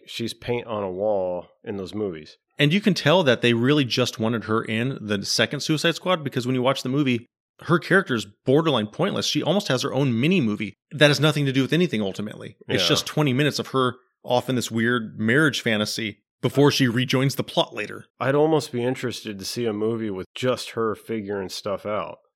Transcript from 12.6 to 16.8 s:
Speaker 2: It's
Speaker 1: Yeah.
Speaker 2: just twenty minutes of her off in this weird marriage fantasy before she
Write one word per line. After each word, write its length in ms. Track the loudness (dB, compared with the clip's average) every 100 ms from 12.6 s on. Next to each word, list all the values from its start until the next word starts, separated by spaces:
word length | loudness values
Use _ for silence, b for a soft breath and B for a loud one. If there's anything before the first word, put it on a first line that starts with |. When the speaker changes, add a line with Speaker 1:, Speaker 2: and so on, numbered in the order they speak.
| -4
Speaker 2:
It's 160 | 0
Speaker 1:
Yeah. 60 | 2
Speaker 2:
just 160 | 0 0
twenty 260 | 0 2
minutes 260 | 2 0 0
of 80 | -4
her 280 | 0 0 -2 b b
off 260 | 0 0 2
in 60 | -2
this 140 | -2
weird 460 | 0 2 0 -2 -4
marriage 440 | 2 4 4 2
fantasy 580 | -2 0 -2 -4 -6 -10 _ _
before 300 | 0 6 4
she 160 | 6